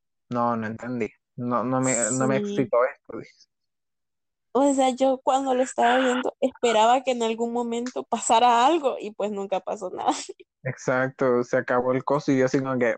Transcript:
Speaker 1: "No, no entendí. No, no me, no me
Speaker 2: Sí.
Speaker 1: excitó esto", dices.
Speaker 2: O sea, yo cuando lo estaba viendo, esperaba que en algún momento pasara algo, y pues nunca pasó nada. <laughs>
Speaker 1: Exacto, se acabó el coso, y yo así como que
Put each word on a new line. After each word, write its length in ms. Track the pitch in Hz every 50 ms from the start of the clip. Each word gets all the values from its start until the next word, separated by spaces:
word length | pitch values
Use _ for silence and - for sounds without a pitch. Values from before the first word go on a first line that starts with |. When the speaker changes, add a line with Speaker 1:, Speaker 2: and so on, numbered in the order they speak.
| _ _ _ _ _ -
Speaker 1:
"No, 280 | 120 120 120 120 117
no 100 | 113 110
entendí. 420 | 107 113 113 - 123 127 120 110 101 - _ _ _ _
No, 260 | - 123 123 123 117 104
no 160 | 123 131 131
me, 160 | 131 131 127 117 120 -
no 160 | 127 131 131
me 120 | 127 - -
Speaker 2:
Sí. 40 | 208
Speaker 1:
excitó 340 | 202 202 202 131 104 - 117 123
esto", 320 | 139 - _ _ - 113 110
dices. 280 | - - _ - - _ _ _ _ _ _ _ _ _ _ _ _ _ _ _ _ _ _ _ _ _ -
Speaker 2:
O 200 | 240 277 285 269
sea, 160 | 269 262 262
yo 320 | 254 247 262 269 262 254 -
cuando 300 | 294 262 269 277 269 254
lo 100 | 247 262
estaba 320 | - - - 233 233 247
viendo, 380 | 262 262 254 247 254 254 - - -
esperaba 640 | - 262 - - - 240 220 214 220 233 247 269 262
que 80 | 262
en 120 | 254 240 226
algún 300 | 226 226 220 233 233 233
momento 500 | 240 240 233 233 240 240 247 - - 262
pasara 640 | - 240 226 - - 240 226 240 247 233 233 247
algo, 320 | 277 330 339 285 254 - -
y 120 | - 214
pues 200 | 220 - 190 208
nunca 300 | 214 196 196 196 190 185
pasó 280 | - - - 208 185 185
nada. 200 | - - - -
<laughs> 340 | 294 - - - - - - _ _ _ -
Speaker 1:
Exacto, 800 | 131 - - - - 131 127 131 131 - - 135 131 120 123 123
se 100 | - -
acabó 380 | 127 117 - 127 123 123 127 127
el 100 | 131 -
coso, 300 | - 139 151 - - 139
y 40 | 131
yo 60 | 131
así 120 | 127 - 139
como 180 | 131 135 131
que 200 | 123 123 117 -